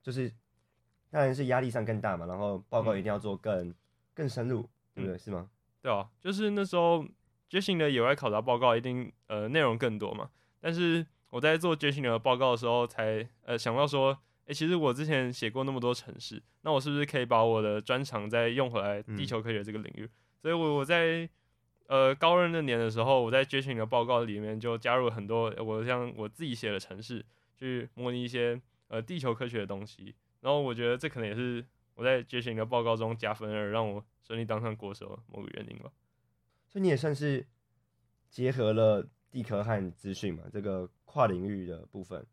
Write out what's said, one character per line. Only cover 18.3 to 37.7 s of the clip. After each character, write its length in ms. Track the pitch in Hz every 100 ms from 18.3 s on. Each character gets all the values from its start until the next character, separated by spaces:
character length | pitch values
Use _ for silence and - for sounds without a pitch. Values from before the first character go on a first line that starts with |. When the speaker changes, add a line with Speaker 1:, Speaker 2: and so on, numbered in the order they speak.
| 117 117
Speaker 2:
用 220 | 123 127
回 100 | 113
来 220 | 101 101
地 220 | 107 107
球 160 | 101 113
科 100 | 110
学 140 | 110
这 80 | 104
个 60 | 107
领 120 | - -
域？ 80 |
Speaker 1:
嗯。 60 | 113 _ _ _
Speaker 2:
所 80 | 156
以 40 |
我， 220 | 170 156 147
我 80 |
在， 440 | 139 170 165 165 165 _ _ _ _ _ _
呃， 260 | 135 135
高 220 | 139 165 175
二 120 | 175
那 120 | 165
年 160 | 143 117
的 120 | 113
时 120 | 113
候， 200 | 120 135
我 80 | 117
在 140 | 131
觉 160 | 135 135
醒 160 | 135 117
的 80 |
报 200 | 110 123
告 200 | 117 123
里 160 | 117 104
面 180 | 107 110
就 200 | 120 117
加 180 | 120 127
入 120 | 120
了 60 |
很 120 | 110 101
多、 220 | 117 113 101
呃， 60 |
我 220 | 110 110
像 280 | 117 123 120 117
我 120 | 104
自 140 | -
己 120 | 165
写 180 | 117 110
的 80 | 98
程 220 | - 95
式， 220 | 110 120 - _ _
去 340 | _ 131 123 120
模 160 | - 123
拟 140 | 123
一 20 | 120
些， 340 | 120 120 120 _ _ _
呃， 120 | 113
地 180 | 117 175
球 160 | 127
科 120 | 117 123
学 120 | 117
的 80 | 98
东 200 | 98 104
西。 280 | - 98 - _ _
然 120 | 127
后 80 | 147
我 140 | 135
觉 140 | 117 120
得 80 | 127
这 120 | 156
可 120 | 127
能 80 | 110
也 60 |
是 300 | 107 123 120 123 _ _ -
我 80 |
在 180 | 123 131
觉 180 | 120 123
醒 140 | 120
的 100 | 110
报 180 | 113 123
告 120 | 117
中 220 | 113 113 113
加 180 | 110
分 160 | 110 107
而 200 | 107 104
让 200 | 110 110
我 140 | 101 107 _
顺 160 | _ 113
利 60 |
当 160 | 110 110
上 160 | 117 107
国 180 | 101
手 240 | 101 98 104 113
某 160 | -
个 60 | -
原 140 | - 113
因 80 | -
吧。 120 | - _ _ _ _ _ _ _ _
Speaker 1:
所 100 | 202
以 40 |
你 60 | 190
也 80 | 135
算 160 | 156
是 320 | 139 147 139 - _ _